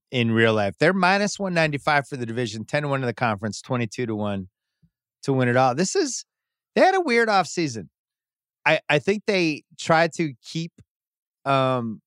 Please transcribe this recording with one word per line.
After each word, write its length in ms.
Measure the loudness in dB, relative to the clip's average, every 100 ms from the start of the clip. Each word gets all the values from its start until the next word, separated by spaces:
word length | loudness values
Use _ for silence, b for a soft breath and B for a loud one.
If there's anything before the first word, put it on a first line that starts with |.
| -6
in 180 | -2 2
real 240 | 4 4
life. 220 | 2 0 2
They're 140 | 2
minus 460 | 4 2 2 0 -4
one 160 | -4 0
ninety-five 520 | 0 0 0 0 0
for 80 | -8
the 120 | -6
division, 360 | -4 -6 -6
ten 200 | -4 -4
to 60 | -2
one 100 | -2
to 80 | -2
the 60 |
conference, 460 | -2 -2 -2 -6 -8
twenty-two 460 | -6 -4 -4 -6 -6
to 100 | -4
one 340 | -4 -6 -8 _ _ _ _ _ _ _
to 100 | -2
win 140 | 0 2
it 80 | 4
all. 180 | 2
This 220 | 2 -2 0
is, 280 | -2 -4 -14 _ _ _ _ 2
they 60 |
had 120 | 4
a 80 | 4
weird 260 | 2 0 2
offseason. 600 | 2 0 -4 -4 -6 -14 _ _ _ _ _ _ _ 0
I, 140 | 0 2
I 120 | 0
think 240 | 0 -2 0
they 380 | 0 0 -4 _ -10
tried 340 | 2 2 2 0
to 160 | -6 -6
keep, 300 | -10 -10 -10 _ _ _ _ _ _ _ -2
um, 560 | 0 2 -2 -4 -10